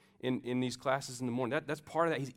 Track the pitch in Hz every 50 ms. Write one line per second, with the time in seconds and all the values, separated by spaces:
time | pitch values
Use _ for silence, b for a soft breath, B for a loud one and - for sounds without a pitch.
0 | b b b b - 127 127 117 - 117 123 127 127 123 120 - - 139 131 139
1 | 139 - 127 120 127 123 120 123 127 117 135 160 156 139 147 147 - - - 156
2 | 170 165 156 127 139 127 123